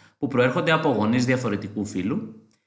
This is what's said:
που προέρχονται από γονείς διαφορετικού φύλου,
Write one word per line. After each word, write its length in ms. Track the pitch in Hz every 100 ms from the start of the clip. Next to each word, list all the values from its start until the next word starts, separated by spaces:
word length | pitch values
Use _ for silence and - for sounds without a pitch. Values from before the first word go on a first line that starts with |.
| - _
που 100 | 135
προέρχονται 440 | 123 127 175 160
από 180 | 160 156
γονείς 340 | 110 107 123
διαφορετικού 640 | 123 123 120 101 104 107 101
φύλου, 600 | 92 95 185 - - _ _